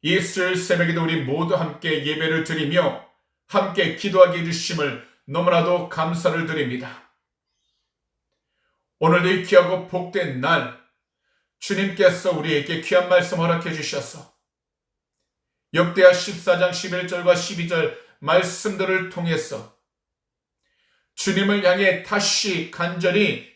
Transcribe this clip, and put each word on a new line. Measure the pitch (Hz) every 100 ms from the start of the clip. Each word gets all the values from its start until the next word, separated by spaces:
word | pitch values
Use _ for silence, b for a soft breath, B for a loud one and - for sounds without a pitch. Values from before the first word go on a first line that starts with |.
이 | 151 180
수요일 | 175 190 180 180
새벽에도 | - 175 165 165
우리 | 160 160
모두 | 131 151 165 -
함께 | 160 - 160 151 139
예배를 | 151 160 160
드리며 | 156 160 143 180 175 - - _ _ _ _
함께 | 196 190 180 170 160
기도하게 | 202 185 180 175
해주심을 | 170 165 - 165 143 - - _ -
너무나도 | 156 175 170 180 180 -
감사를 | - 160 170 175 160 160
드립니다. | 156 127 123 120 - _ _ _ _ _ _ _ _ _ _ _ _ _ _ _ _ _ _ _ _
오늘도 | 160 175 180
이 | 196
귀하고 | - 185 175 185 -
복된 | 180 - 190 - 127
날, | 147 160 123 - _ _ _ _ _ _ _ _
주님께서 | - 202 196 170 185 175 185 160
우리에게 | 160 147 143 165
귀한 | - 180 180
말씀 | 180 175 175
허락해 | 170 165 170
주셔서 | 160 143 143 123 151 - _ _ _ _ _ _ _ _ _ _ _ _ _ _
역대하 | 160 170 190 185
십사 | 180 - 175 - 170
장 | 180
십일 | 175 190 180 180
절과 | 175 175 170
십이 | - 170 165
절 | 165 151 B B B
말씀들을 | 143 175 180 - 214 190 185 190 185
통해서 | 180 170 156 156 123 113 _ _ _ _ _ _ _ _ _ _ _ _ _ _ -
주님을 | - 180 196 202 180
향해 | 185 190 175
다시 | - 208 208 - 208 170 165
간절히 | - 170 170 180 190 190 - -